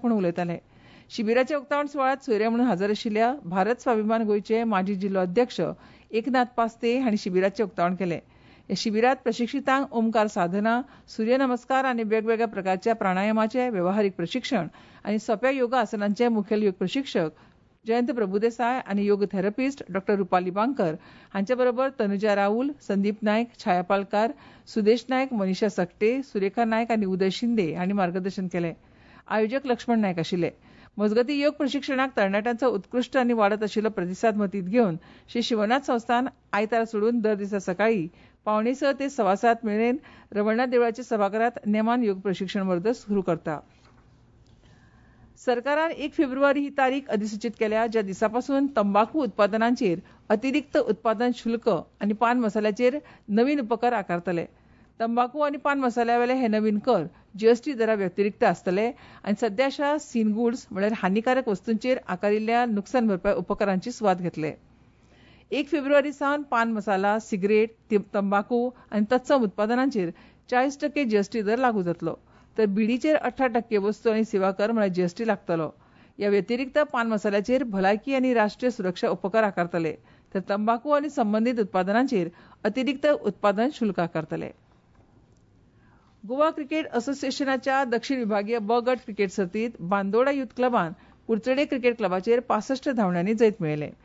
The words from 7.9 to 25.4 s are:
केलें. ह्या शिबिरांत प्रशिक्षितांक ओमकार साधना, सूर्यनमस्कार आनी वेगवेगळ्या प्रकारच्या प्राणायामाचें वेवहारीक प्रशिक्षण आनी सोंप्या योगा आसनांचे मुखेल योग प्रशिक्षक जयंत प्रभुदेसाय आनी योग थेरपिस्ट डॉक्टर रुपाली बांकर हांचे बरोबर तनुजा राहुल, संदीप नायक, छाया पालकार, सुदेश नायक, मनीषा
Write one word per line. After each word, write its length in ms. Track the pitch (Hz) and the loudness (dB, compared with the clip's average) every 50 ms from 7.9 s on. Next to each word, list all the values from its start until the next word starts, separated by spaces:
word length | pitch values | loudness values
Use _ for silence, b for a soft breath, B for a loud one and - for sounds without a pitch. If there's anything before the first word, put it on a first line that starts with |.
| 185 | 0
केलें. 200 | 175 - 175 165 | -2 -2 -4 -4
ह्या 600 | 143 - _ - - - - - - - - 202 180 | -6 -8 _ -20 -20 -20 -20 -20 -18 -10 -6 -6 -4
शिबिरांत 380 | - 233 208 214 226 247 269 262 - | -2 -2 0 2 4 4 2 2 0
प्रशिक्षितांक 720 | 254 226 - 240 220 - 277 - - 262 277 277 - - | -4 -2 -2 -2 -4 -4 -4 0 0 0 0 0 -2 -2
ओमकार 340 | 233 226 226 220 233 214 214 | -2 0 0 2 2 0 0
साधना, 540 | - 214 175 170 175 202 208 226 233 240 - B B B B B | 0 -2 -2 -2 -2 0 0 0 0 -2 -4 B B B B B
सूर्यनमस्कार 800 | - - 220 220 247 262 277 254 247 240 - - 269 262 262 | -6 -4 0 2 2 2 2 0 -2 -2 -2 -2 0 0 0
आनी 180 | 269 247 233 226 | 0 -2 -2 -2
वेगवेगळ्या 440 | 208 214 220 208 220 233 214 233 226 | 0 0 0 0 0 0 0 0 -2
प्रकारच्या 480 | 214 196 185 190 185 185 - 226 226 | -2 -4 -2 -2 -2 0 0 0 0
प्राणायामाचें 760 | 220 208 196 180 185 196 214 220 220 220 220 - 254 247 247 | 0 0 0 0 0 0 0 2 2 0 0 0 0 -2 0
वेवहारीक 460 | 233 190 175 180 196 214 214 196 185 | 0 0 0 0 2 2 2 0 0
प्रशिक्षण 520 | - 170 165 - 254 - - 277 208 160 156 - B B B B B B | -2 -4 -4 -4 -4 -4 -2 -2 -2 -2 -4 -8 B B B B B B
आनी 160 | - 208 220 | -4 -4 -2
सोंप्या 320 | - - 226 190 247 262 | -2 -2 -2 0 0 0
योगा 280 | 269 277 247 226 240 254 | 0 0 0 0 2 0
आसनांचे 480 | 226 202 - 214 202 208 208 - 240 240 | 0 0 -2 -2 -2 -2 0 2 2 2
मुखेल 360 | 233 214 196 - 220 214 214 | 2 0 0 0 0 0 2
योग 100 | 202 185 | 0 0
प्रशिक्षक 560 | - 196 180 - 269 277 - - 220 170 156 - b b b b b b _ _ _ - 220 | -2 -4 -4 -2 -4 -4 -2 -2 -2 -2 -2 -4 b b b b b b _ _ _ -4 -2
जयंत 240 | 226 240 247 240 | 0 0 0 0
प्रभुदेसाय 680 | 269 240 220 190 185 208 208 233 233 - 247 233 254 262 - | 0 -2 -2 0 0 0 0 0 0 0 -2 -2 -2 -2 -4
आनी 200 | - 196 208 202 | -4 -2 0 2
योग 180 | 202 202 196 202 196 | 2 2 2 0 -2
थेरपिस्ट 520 | - 196 180 202 208 - 262 269 277 - - - | -2 0 -2 -2 0 0 -2 -2 -2 -4 -8 -8
डॉक्टर 260 | 175 196 190 - 208 | -6 -4 -2 0 0
रुपाली 340 | 196 196 185 - 185 180 185 | 0 0 0 0 0 0 0
बांकर 460 | 175 202 214 254 285 - 202 165 156 170 B B B B B B B | -2 -2 -2 0 0 0 0 -2 -2 -4 B B B B B B B
हांचे 220 | 196 196 190 254 | -4 -2 -2 0
बरोबर 340 | 240 254 247 240 240 262 269 269 - | 2 2 2 2 0 -2 -2 -2 -2
तनुजा 360 | 233 202 202 196 202 214 202 | -2 -2 -2 0 0 2 2
राहुल, 360 | 202 202 202 208 233 262 285 294 - | 2 2 2 2 0 -2 -2 -4 -6
संदीप 360 | - - 202 196 196 208 214 214 | -6 -4 -2 0 0 0 -2 -2
नायक, 260 | - 214 208 220 233 233 - - - | 0 0 2 0 0 -2 -6 -6 -2
छाया 160 | 226 180 180 | 0 0 0
पालकार, 500 | 180 - 202 196 202 196 - 208 220 233 285 - B B B B B B | 2 0 0 0 0 0 0 0 0 0 -2 -6 B B B B B B
सुदेश 380 | - 226 208 208 226 240 - - | -4 0 4 4 4 4 2 -2
नायक, 240 | 262 254 262 269 269 | -2 -2 -2 -2 -2
मनीषा 360 | 220 | -2